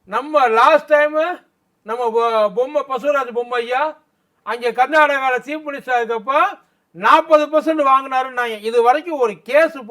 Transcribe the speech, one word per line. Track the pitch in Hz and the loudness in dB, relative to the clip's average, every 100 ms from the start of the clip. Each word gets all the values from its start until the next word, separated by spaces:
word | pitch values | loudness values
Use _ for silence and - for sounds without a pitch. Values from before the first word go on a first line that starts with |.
| 185 | -10
நம்ம | 226 294 302 247 226 | -8 -2 0 2 4
லாஸ்ட் | 277 302 302 | 4 4 2
டைம் | 294 302 302 330 320 _ _ _ _ 208 | 0 2 -2 -4 -6 _ _ _ _ -10
நம்ம | 240 233 | -6 -2
பொ-, | 226 233 220 208 202 | 0 0 0 0 -2
பொம்மை | 269 302 262 | -4 -4 -4
பசுவராஜ் | 254 285 285 247 233 | -4 -2 -2 -2 -6
பொம்மை | 240 247 | -6 -4
ஐயா | 233 254 311 302 _ _ _ _ 196 | -4 -2 -4 -6 _ _ _ _ -10
அங்கே | 233 240 233 | -6 -2 0
கர்நாடகாவில் | 262 311 294 277 262 247 247 | 2 2 2 0 -2 -4 -4
சீஃப் | 311 294 | -10 -10
மினிஸ்டர் | 277 254 247 | -10 -4 -2
இருக்கப்ப | 226 226 226 285 381 - _ _ _ 165 | -2 -6 -2 0 0 -4 _ _ _ -2
நாற்பது | 220 311 320 302 294 | 2 4 4 2 2
பர்சன்ட் | 311 311 311 277 | -2 0 0 2
வாங்கினாருன்னாங்க. | 269 269 254 262 247 240 214 220 | 2 2 -4 -4 -4 -6 -6 -2
இது | 240 233 | 2 4
வரைக்கும் | 294 349 294 226 | 2 0 -2 -2
ஒரு | 170 - | -4 0
கேஸ் | 277 320 285 220 | 2 2 -2 -4